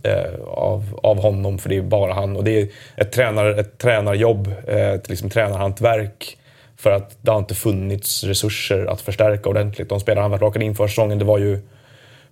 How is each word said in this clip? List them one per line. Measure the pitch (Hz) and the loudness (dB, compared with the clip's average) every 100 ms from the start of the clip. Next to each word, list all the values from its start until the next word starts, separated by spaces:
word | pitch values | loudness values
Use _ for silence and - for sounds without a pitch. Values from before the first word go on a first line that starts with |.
eh, | 107 95 85 - - | -2 -2 -2 -8 -10
av, | - 101 98 101 - | -4 -2 -2 -4 0
av | - 101 | 2 4
honom, | 107 98 98 95 | 2 2 -2 -4
för | - | -2
det | - | -2
är | |
bara | 92 104 95 | 2 2 2
han. | 95 98 98 | -2 -4 -2
Och | |
det | 104 110 | 2 2
är | 101 - - - | 0 -4 -10 -4
ett | 101 | 0
tränar-, | 120 120 107 107 104 | 2 2 2 2 2
ett | 104 - | -2 -2
tränarjobb, | 123 110 101 101 117 107 98 98 - | 2 2 2 2 4 2 -2 -6 -2
eh, | 104 101 | 0 0
ett | 98 - | -2 -4
liksom | 95 101 | -8 -2
tränarhantverk, | 113 104 95 98 98 117 113 104 - - - _ _ _ - | 0 0 0 -4 0 2 2 -2 -10 -16 -18 _ _ _ -4
för | 107 | 0
att | 101 101 - | 0 0 -4
det | - | 0
har | 107 | 0
inte | 98 | -2
funnits | 98 113 95 95 101 - - | -2 0 0 -2 -4 -4 -4
resurser | 101 98 107 104 - 95 98 | -2 -2 -2 -4 -2 -2 -2
att | 92 | -4
förstärka | - 98 110 104 98 | -4 2 2 2 0
ordentligt. | 104 101 101 98 | 0 -2 -4 -4
De | 101 | -2
spelare | 107 101 | 0 2
han | 104 | 2
var | 98 | 2
plockade | 107 110 | 0 0
in | 107 | -2
för | 104 104 | 0 0
säsongen, | 117 107 104 | 2 0 2
det | |
var | 101 104 | 2 4
ju | 101 98 - - _ - - - _ | 2 -2 -6 -20 _ -20 -20 -20 _